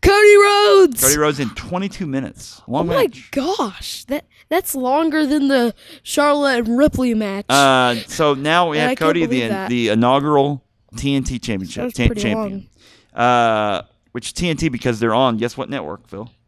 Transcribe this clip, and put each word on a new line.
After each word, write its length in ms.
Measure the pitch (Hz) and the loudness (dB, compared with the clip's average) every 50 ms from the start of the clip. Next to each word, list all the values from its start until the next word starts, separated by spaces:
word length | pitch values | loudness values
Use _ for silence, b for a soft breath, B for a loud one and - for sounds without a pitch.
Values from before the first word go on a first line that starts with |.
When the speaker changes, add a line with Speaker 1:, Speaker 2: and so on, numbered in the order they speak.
Speaker 1:
Cody 340 | - - 392 403 427 415 415 | 4 4 4 6 8 8 8
Rhodes. 640 | 403 403 403 415 403 415 415 403 392 381 330 254 - | 8 8 6 4 4 4 6 6 6 6 6 4 2
Speaker 2:
Cody 160 | - 131 143 151 | 0 2 2 2
Rhodes 200 | 151 151 151 135 | 2 0 0 0
in 100 | 143 110 | -4 -6
twenty-two 560 | - - - - 170 180 190 202 - - 190 156 | -6 -10 -12 -8 -8 -6 -6 -6 -8 -8 -8 -6
minutes. 520 | 131 135 131 - - - - - - - _ - | -6 -6 -6 -8 -12 -16 -20 -20 -20 -20 _ -8
Long 220 | 120 143 170 339 | -4 -4 -2 0
Speaker 1:
Oh 40 | 466 | 0
my 100 | 554 508 | 0 0
Speaker 2:
match. 260 | 311 233 - - - | -2 -4 -8 -20 -8
Speaker 1:
gosh, 720 | - - 262 320 381 - 285 214 185 - - - - - - | -6 -4 -4 -4 -4 -4 -4 -6 -6 -12 -14 -14 -14 -14 -10
that, 200 | - 269 - - _ b b b b | -8 -8 -8 -8 _ b b b b
that's 240 | 302 349 370 - - | -2 -2 -2 -2 -8
longer 540 | 277 254 247 262 294 320 330 285 311 302 269 | -6 -2 0 0 0 0 0 0 0 0 0
than 200 | 285 302 277 277 | 0 0 0 2
the 280 | 277 262 240 233 208 B B B B B | 2 2 2 0 -2 B B B B B
Charlotte 680 | B - - - 285 294 285 294 285 277 269 240 240 214 | B -6 -2 0 2 2 2 2 0 0 0 0 -2 -2
and 80 | 233 240 | 2 2
Ripley 360 | 285 302 - - 262 247 233 | 2 2 2 0 -2 0 0
match. 320 | 220 220 202 196 196 208 _ | -2 -2 -4 -6 -8 -4 _
Speaker 2:
Uh, 460 | 127 139 143 135 131 131 127 123 123 113 104 - | 2 4 4 4 4 4 2 2 0 -2 -6 -10
so 260 | - - 160 147 143 | -4 -2 0 0 0
now 360 | 135 139 151 160 175 180 170 | 0 0 0 2 2 2 0
we 80 | 151 151 | 0 -2
Speaker 1:
And 40 | |
Speaker 2:
have 100 | 151 151 | -2 -2
Speaker 1:
I 40 | 151 | -2
can't 120 | - 160 156 | 0 0 0
Speaker 2:
Cody, 100 | 156 170 | 0 0
the, 60 | 165 151 | 0 0
Speaker 1:
believe 220 | 127 127 120 113 | 0 -2 -2 -2
that. 200 | 104 95 95 98 | -4 -4 -4 -4
Speaker 2:
the 200 | 120 120 117 110 | -2 0 0 0
inaugural 760 | 104 110 117 120 131 139 143 147 151 143 139 143 147 135 _ _ _ _ _ _ - 113 | 2 2 2 4 2 2 2 2 2 2 2 0 -2 -6 _ _ _ _ _ _ -16 -8
T 160 | 123 139 139 | -4 -2 -2
N 80 | 139 127 | -2 -2
T 140 | - 127 120 | -4 -6 -6
championship 440 | - - 110 95 95 87 - - | -6 -6 -6 -6 -6 -10 -10 -8
Speaker 1:
That 40 | 214 | -8
was 80 | 254 226 | -8 -4
Speaker 2:
cha-, 140 | - 120 117 | 0 0 0
Speaker 1:
pretty 140 | 233 208 | 0 0
Speaker 2:
champion. 460 | 202 220 214 220 220 202 196 196 190 _ _ b b b b b b b b | -4 -4 -4 -4 -6 -8 -10 -12 -14 _ _ b b b b b b b b
Speaker 1:
long. 100 | - 117 123 | -2 0 2
Speaker 2:
Uh, 540 | 123 120 117 113 110 107 107 104 101 90 - _ _ _ _ _ _ | 2 2 2 2 2 0 0 -2 -4 -4 -8 _ _ _ _ _ _
which 200 | 123 117 - - | -12 -12 -10 -8
T 160 | - - 175 | -6 -4 -4
N 80 | 160 139 | -4 -2
T 120 | 165 160 | -2 -4
because 300 | 123 117 - 127 120 107 | -4 -2 -2 -2 -2 0
they're 140 | 117 117 110 | 0 0 2
on, 240 | 117 135 127 117 107 | 2 2 2 0 0
guess 180 | 113 120 - | -4 -6 -6
what 140 | - 139 - | -8 -10 -8
network, 380 | 139 135 90 73 80 - _ _ | -8 -10 -10 -10 -12 -14 _ _
Phil? 240 | - 95 110 117 _ _ _ | -16 -16 -16 -16 _ _ _